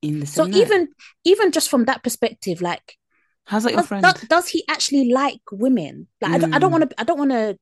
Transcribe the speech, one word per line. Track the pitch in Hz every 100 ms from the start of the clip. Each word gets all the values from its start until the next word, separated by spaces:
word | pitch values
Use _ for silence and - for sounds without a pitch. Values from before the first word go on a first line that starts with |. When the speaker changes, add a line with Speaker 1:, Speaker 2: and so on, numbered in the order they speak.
Speaker 1:
In | 151 151
the | 147
Speaker 2:
So | -
Speaker 1:
same | 311
night. | 202
Speaker 2:
even, | 480 403 330 _ - _
even | - 403 415
just | 311 -
from | 262 233
that | 240
perspective, | - - 233 - - 170
like, | 175 175 - - _ _ _ _ -
Speaker 1:
How's | 208
that | 226
your | 320
Speaker 2:
does, | 349
Speaker 1:
friend? | 202
Speaker 2:
does, | 370 370 226
does | 320 349
he | 339 -
actually | 311 - 285 254
like | 247 190 - -
women? | 196 247 254 147 131 165 _
Like, | 190
I | 170
don't, | 160
I | 156
don't | -
Speaker 1:
Mm. |
Speaker 2:
wanna, | 330 311 -
I |
don't | 226 330
wanna | 285 247 220 196